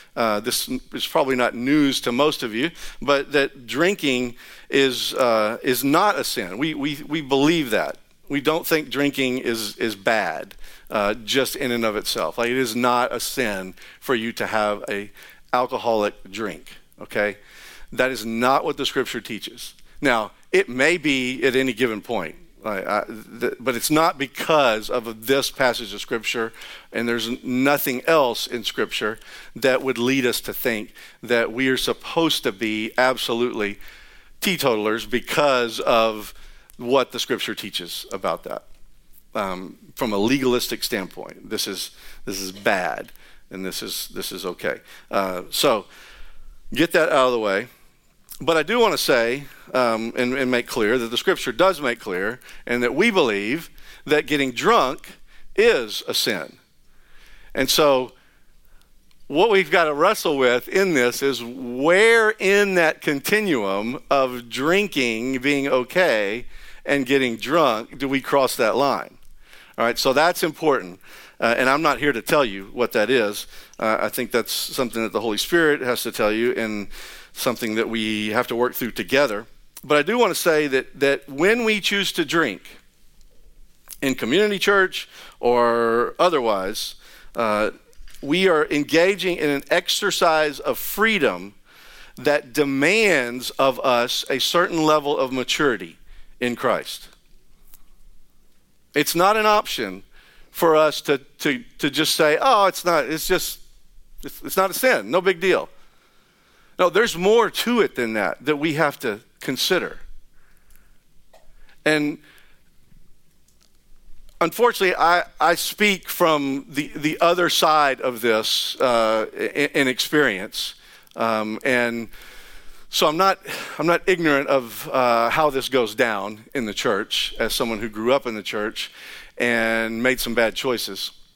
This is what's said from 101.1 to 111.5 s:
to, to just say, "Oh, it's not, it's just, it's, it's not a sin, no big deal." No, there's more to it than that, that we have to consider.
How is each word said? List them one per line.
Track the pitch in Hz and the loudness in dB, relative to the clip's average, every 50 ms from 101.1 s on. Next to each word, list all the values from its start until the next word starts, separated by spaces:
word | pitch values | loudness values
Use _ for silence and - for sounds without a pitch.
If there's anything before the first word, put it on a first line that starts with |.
| 143 135 - - - - | -2 -2 -2 -8 -14 -4
to, | - 156 135 123 120 - - - | -2 -2 -2 -2 -6 -12 -8 -4
to | - 147 | -4 -2
just | 131 139 147 - - | 0 0 0 0 2
say, | - 170 151 151 160 | 4 4 4 4 4
"Oh, | - 269 254 214 202 | 4 4 4 6 4
it's | 190 175 - - | 4 2 0 0
not, | 175 170 156 135 | 2 2 2 2
it's | 113 156 160 - - | 0 -4 -4 -2 0
just, | 185 170 - - - - - - - - - - - - - - - - - | 0 0 0 -4 -8 -12 -16 -20 -20 -20 -20 -20 -20 -20 -20 -20 -16 -14 -12
it's, | - - - - | -12 -12 -12 -10
it's | - - 190 | -2 0 2
not | 190 190 | 2 2
a | 170 | 0
sin, | - - 262 247 139 101 101 | 2 4 4 4 4 2 0
no | 143 185 | 0 2
big | 180 190 185 165 | 2 2 0 2
deal." | 180 190 170 104 76 - - - - - _ _ _ _ _ _ _ _ _ _ _ _ _ _ _ _ - - | 2 2 2 2 0 -4 -10 -20 -20 -20 _ _ _ _ _ _ _ _ _ _ _ _ _ _ _ _ -2 0
No, | 180 180 | 2 2
there's | 160 185 233 226 - 165 | 4 4 2 2 0 0
more | 180 196 220 233 226 180 | 2 4 4 4 4 2
to | - - - 226 247 233 | 0 -2 -2 0 2 2
it | 185 131 - | 2 0 0
than | - 123 113 110 | -2 -4 -2 0
that, | 110 101 82 - - - | 0 0 -2 -2 -4 -2
that | 139 151 143 | -2 -2 0
we | 147 170 147 | 0 -2 0
have | 147 165 147 135 - | 2 2 0 0 -2
to | - 123 101 104 - _ _ _ | -4 -6 -6 -6 -10 _ _ _
consider. | - - 135 123 - - 185 170 110 85 - - - - - - - - - - - - - - _ - - - - - - - _ _ _ - - - - - - - | -6 -6 -4 -2 0 0 0 0 0 -4 -6 -10 -12 -12 -12 -14 -16 -18 -20 -20 -20 -20 -20 -20 _ -20 -20 -20 -20 -20 -20 -20 _ _ _ -20 -20 -20 -20 -20 -20 -20